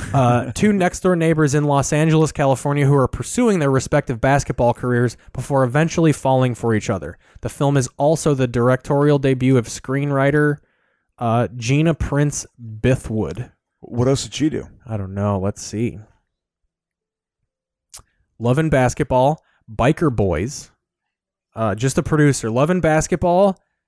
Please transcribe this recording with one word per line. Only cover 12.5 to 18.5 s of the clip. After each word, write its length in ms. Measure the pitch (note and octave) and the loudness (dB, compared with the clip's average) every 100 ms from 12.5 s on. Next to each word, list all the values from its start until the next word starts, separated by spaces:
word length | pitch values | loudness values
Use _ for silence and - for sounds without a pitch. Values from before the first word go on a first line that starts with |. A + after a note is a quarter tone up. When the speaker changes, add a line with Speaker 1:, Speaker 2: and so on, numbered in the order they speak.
| _ | _
Speaker 2:
Bythewood. 880 | A#2 G#2+ B2+ B2+ - A2 E2+ - B2+ _ _ _ | -16 -4 0 0 -2 -4 -4 -6 -12 _ _ _
Speaker 1:
What 280 | - A#2+ B2 | -10 -2 0
else 160 | C#3 | 0
did 100 | A2 - | -2 -4
she 140 | D3+ | -2
do? 180 | C3+ - - - | -2 -8 -16 -10
Speaker 2:
I 100 | A2 | -8
don't 180 | F#2+ G2 | -8 -4
know. 240 | G#2 G2+ | -2 0
Let's 220 | G2 - | -2 -6
see. 340 | - G#2 A#2 - - _ _ _ _ _ _ _ _ _ _ _ _ _ _ _ _ _ _ - - _ _ - | -8 -6 -6 -6 -16 _ _ _ _ _ _ _ _ _ _ _ _ _ _ _ _ _ _ -20 -20 _ _ -6
Love 180 | A2+ | -2